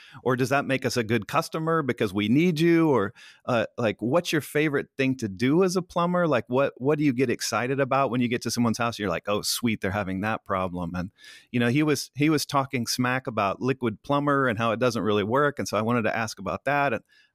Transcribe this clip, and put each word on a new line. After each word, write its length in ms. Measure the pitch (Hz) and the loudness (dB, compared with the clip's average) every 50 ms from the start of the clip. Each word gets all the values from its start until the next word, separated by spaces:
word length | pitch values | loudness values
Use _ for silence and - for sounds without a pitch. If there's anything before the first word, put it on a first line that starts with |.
| - - - 127 - | -20 -20 -14 -6 -2
or 100 | - 131 | -2 0
does 140 | 123 131 110 | 0 0 0
that 160 | 135 139 139 | 0 0 0
make 200 | 98 135 127 - | 0 -2 -2 -2
us 100 | 123 - | -2 -2
a 80 | 123 117 | -2 0
good 240 | 104 123 117 101 - | 0 0 -2 -2 -2
customer 540 | - 147 165 - - 165 160 160 165 165 151 | -2 -2 -2 -2 -4 -6 -2 0 0 0 0
because 300 | 127 117 - 123 107 92 | -2 -2 -2 -2 -2 0
we 140 | 104 104 107 | 0 2 2
need 300 | 120 147 170 180 170 147 | 4 4 4 2 2 2
you? 300 | 165 170 170 165 165 160 | 2 4 4 4 4 4
Or, 240 | 139 117 98 107 - - - - - _ - | 4 2 2 0 -4 -10 -20 -20 -20 _ -4
uh, 220 | - 123 117 104 - - - | -2 0 0 0 -2 -2 -2
like, 220 | 120 110 101 - | 0 0 0 0
what's 320 | 107 120 135 170 170 - - | -2 0 0 0 0 0 -2
your 80 | 156 | -2
favorite 480 | 135 - - 147 151 156 139 135 92 - _ | -2 -2 -2 0 0 0 0 -2 -4 -4 _
thing 200 | - 135 131 131 131 | -2 0 0 0 -2
to 100 | 117 107 | -4 -6
do 340 | 95 92 113 131 143 170 196 | -4 0 0 2 4 4 4
as 140 | 185 175 | 2 2
a 60 | 190 175 | -2 -4
plumber? 440 | - - 175 170 175 180 180 175 | -4 -2 -2 0 0 0 0 2
Like, 200 | 165 143 117 107 - | 2 2 0 0 0
what, 240 | 123 131 139 - - - | 0 0 0 0 -2 -2
what 200 | 120 135 151 147 | -2 0 0 2
do 60 | 151 | 2
you 80 | 147 127 | 2 2
get 180 | 120 135 127 | 2 2 0
excited 480 | 123 - - - - 104 113 127 139 135 | 0 -2 -2 -2 -2 -2 -2 -2 0 -2
about 320 | 139 127 131 135 139 123 | 0 0 2 2 2 2
when 100 | 110 127 123 | 2 0 0
you 40 | 120 | 0
get 140 | 117 - - | 0 -2 -2
to 80 | 123 | -2
someone's 280 | - - 120 117 107 - | 0 0 2 2 2 0
house? 200 | 120 120 113 - | -2 -2 -2 -2
You're 120 | 104 98 | -2 -2
like, 180 | 82 82 - - | -2 -2 -2 -2
'Oh, 140 | 104 104 - | -2 -2 -2
sweet, 400 | - - - - 120 110 95 - | -2 -4 -2 0 -2 -2 0 -2
they're 80 | 98 90 | -2 -2
having 300 | 104 101 90 92 92 98 | -2 -2 -2 -4 -4 -2
that 220 | 107 110 - _ | -4 -4 -4 _
problem.'" 480 | - 101 92 92 92 87 87 90 85 87 | -4 -2 -2 -2 -2 -4 -6 -6 -6 -4
And, 140 | 90 87 101 _ _ - - - - - _ - | -6 -6 -8 _ _ -20 -20 -20 -20 -14 _ -2
you 80 | 123 | 0
know, 80 | 120 120 | 2 2
he 140 | 120 147 156 | 2 2 2
was, 260 | 151 147 127 - - - | 2 0 -2 -2 -8 -4
he 140 | 127 147 156 | -2 0 2
was 160 | 160 143 - | 2 0 0
talking 400 | - - 143 131 127 - 127 117 | -2 -2 -2 -2 -2 -2 -4 -4
smack 400 | - - - 127 123 127 131 - - | -4 -2 -2 -2 0 -2 -2 -4 -4
about 320 | 113 107 101 98 92 - | -2 0 0 0 0 -2
Liquid 420 | 101 127 135 131 123 117 107 - _ | -2 -2 -2 0 -2 -4 -4 -4 _
Plumber 460 | - 143 143 143 147 143 139 135 127 | -2 -2 0 0 2 2 2 2 0
and 100 | 113 95 | 0 0
how 140 | 117 117 107 | 0 0 0
it 80 | 113 | 2
doesn't 220 | 123 127 113 117 90 | 0 0 0 0 0
really 220 | 107 104 104 98 | 2 2 2 2
work. 340 | 104 117 139 147 143 139 - | 2 2 2 2 0 0 -2
And 100 | 104 - | -6 -2
so 80 | - | -2
I 60 | 101 110 | 0 0
wanted 200 | 113 120 120 107 | 2 0 0 0
to 140 | 110 - | 0 -2
ask 220 | 107 117 113 - - | -2 -4 -6 -8 -8
about 240 | 101 95 80 98 - | -6 -6 -6 -4 -2
that. 280 | 131 139 143 143 143 117 | -2 0 0 0 0 -2
And 80 | 101 - _ _ _ _ _ _ | -4 -6 _ _ _ _ _ _